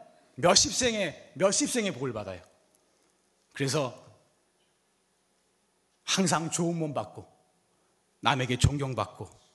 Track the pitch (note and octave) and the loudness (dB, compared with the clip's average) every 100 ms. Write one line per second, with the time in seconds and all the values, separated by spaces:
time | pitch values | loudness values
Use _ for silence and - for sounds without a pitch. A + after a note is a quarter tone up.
0 | - _ _ - E3 - D4 G3+ B3+ G#3+ | -20 _ _ 2 4 6 4 2 0 0
1 | F3 - - C#3 F#3+ G3 D4 B3 G3+ B2 | -4 -6 -18 0 2 2 0 0 -2 -4
2 | C3+ A2 F#2+ F2+ - _ _ _ _ _ | -6 -6 -8 -12 -16 _ _ _ _ _
3 | _ _ _ _ _ - C3+ D3 B2+ - | _ _ _ _ _ -4 -2 0 -4 -8
4 | - - _ _ _ _ _ _ _ _ | -20 -20 _ _ _ _ _ _ _ _
5 | _ _ _ _ _ _ _ _ _ _ | _ _ _ _ _ _ _ _ _ _
6 | - - F3+ D#3 D#3+ - E3+ E3+ D#3 B2+ | -4 0 2 2 0 -2 -2 -2 -4 -6
7 | G#2 - - _ _ _ _ _ _ _ | -8 -14 -20 _ _ _ _ _ _ _
8 | _ _ A2+ C3+ B2 B2 C3 C#3+ C3+ A2+ | _ _ 2 2 0 2 2 2 -4 -4
9 | G2+ - G#2 - _ | -6 -8 -18 -18 _